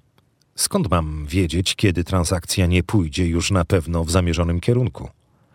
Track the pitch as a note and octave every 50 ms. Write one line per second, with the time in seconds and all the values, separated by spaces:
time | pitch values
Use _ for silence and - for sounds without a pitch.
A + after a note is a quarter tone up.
0 | _ _ _ _ _ _ _ _ _ _ _ - - - - G3+ E3+ - F2+ E2+
1 | D#2+ D#2 D2+ D2+ D2 C#2+ D2 F#2+ F#2+ D#2+ D#2 F2 F2+ - - - - E2+ D#2+ F2
2 | E2+ - - F#2 E2+ - F#2+ F2 - - - - F#2 E2+ F2+ F#2 F2 - - G#2+
3 | F2 D2+ C#2+ F#2+ F#2 E2+ E2 E2+ D#2+ - G2+ F#2 E2 - - F#2 D#2 - E2+ E2
4 | E2 D2+ E2+ F#2+ F2+ F2 E2 D#2+ F2 E2+ E2+ F2 - - A#2+ B2 B2+ F#2+ - -
5 | - - - _ _ _ _ _ _ _ _